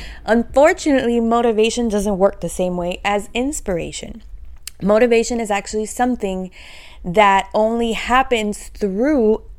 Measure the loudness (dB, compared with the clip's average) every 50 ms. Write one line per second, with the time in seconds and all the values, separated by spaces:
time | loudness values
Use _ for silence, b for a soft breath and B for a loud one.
0 | B B B B B 2 2 2 2 2 4 4 6 6 4 2 0 2 2 2
1 | 2 2 0 2 2 2 2 2 2 2 2 2 2 2 2 0 -2 0 0 0
2 | 0 -2 0 2 2 0 0 -2 -8 -8 -4 -4 -4 -2 -2 -4 -4 -6 -6 -4
3 | -4 -2 -2 -2 -4 -4 -4 -4 -4 -2 -4 -6 -6 -4 -4 -4 -6 -8 -10 -12
4 | -12 -12 -14 -16 -16 -18 -18 -16 -16 -16 -16 -16 -16 -18 -14 -4 0 2 4 4
5 | 6 4 4 2 2 0 -2 -4 -2 -2 -2 -4 -4 -4 -6 -6 -6 -6 -2 0
6 | 0 0 0 -2 -4 -4 -4 -4 -6 -10 B B B B B B B B B B
7 | B 0 4 4 6 6 6 2 0 0 0 0 2 2 2 0 -2 -2 -2 -4
8 | -2 2 2 2 2 2 0 0 0 -2 -4 -6 -12 -16 -8 -6 -4 -4 -2 0
9 | 0 2 2 4 4 4 2 0 -2 -14 -20